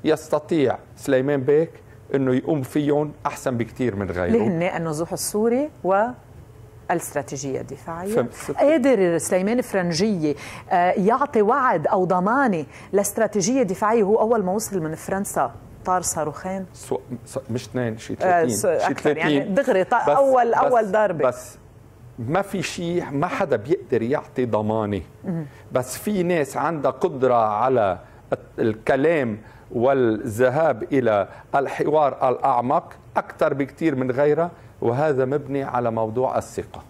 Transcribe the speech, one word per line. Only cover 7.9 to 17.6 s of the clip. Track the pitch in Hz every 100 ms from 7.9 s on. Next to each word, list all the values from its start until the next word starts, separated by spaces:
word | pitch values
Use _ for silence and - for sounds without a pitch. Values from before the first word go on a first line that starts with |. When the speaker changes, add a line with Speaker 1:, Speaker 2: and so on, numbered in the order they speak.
| 165 190
Speaker 1:
فهمت. | 214 120 - - -
Speaker 2:
قادر | 269 320 269 226 180 165
سليمان | - 185 196 247
فرنجية، | - 196 175 160 220 190 151 - - - -
آه، | 185 180
يعطي | 220 190 254 277 226
وعد | 202 277 262 180 -
أو | 202
ضمانة | 180 180 185 254 262 175 139 - -
لاستراتيجية | 196 202 - 220 220 180 269
دفاعية؟ | 202 185 214 233
هو | 190 214
أول | 214 233
ما | 180
وصل | 208 - 190
من | 156
فرنسا | 156 - 190 202 - 131 - - -
طار | - 185
صاروخين. | - 170 151 143 185 190 180
Speaker 1:
سو-، | - - 139 - 120 -
س-، | - -
مش | 117